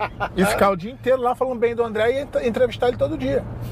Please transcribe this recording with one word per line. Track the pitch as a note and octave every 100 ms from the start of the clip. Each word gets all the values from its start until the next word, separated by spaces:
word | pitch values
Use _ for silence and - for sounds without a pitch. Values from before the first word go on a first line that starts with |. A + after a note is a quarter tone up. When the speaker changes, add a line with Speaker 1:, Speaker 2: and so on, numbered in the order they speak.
| G#3
Speaker 1:
<laughs> | - G3+ F#3
Speaker 2:
E | G3
ficar | A#3 G3
o | F#3+
dia | G3+
inteiro | C4+ A#3+ C4
lá | A#3+
falando | B3 C4 A#3+
bem | A#3
do | A#3
André | A3+ G#3+ A3+
e | C4+
entre-, | C#4+ C#4 B3+
entrevistar | A3 B3 - B3
ele | A#3+
todo | C#4 D#4
dia. | C4 C4 - - -